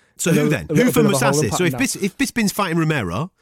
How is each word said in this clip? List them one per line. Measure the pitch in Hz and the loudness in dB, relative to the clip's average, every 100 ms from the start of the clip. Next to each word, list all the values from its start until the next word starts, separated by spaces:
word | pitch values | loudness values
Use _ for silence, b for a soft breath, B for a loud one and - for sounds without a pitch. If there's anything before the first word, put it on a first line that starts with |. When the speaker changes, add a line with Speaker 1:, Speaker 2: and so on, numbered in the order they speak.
| _ - | _ -6
Speaker 1:
So | 180 | 0
Speaker 2:
in | 156 | 2
Speaker 1:
who | 151 | 2
Speaker 2:
a, | |
Speaker 1:
then? | 139 151 | -2 0
Speaker 2:
a | |
little | 156 247 | 2 2
Speaker 1:
Who | |
for | 247 | 4
Speaker 2:
bit | 214 | 2
of | - | 2
a | - | 2
holding | 147 123 | 0 0
Speaker 1:
Mousasi? | 147 | 0
So | |
if | 180 | 0
Speaker 2:
pattern | |
now. | 127 | 0
Speaker 1:
Bis-, | 269 - | -2 -2
if | 190 - | -4 -2
Bisping's | 277 - 208 | -4 -2 -2
fighting | - 190 165 | -2 -2 0
Romero, | 160 156 95 87 170 _ | 0 0 -2 -4 -6 _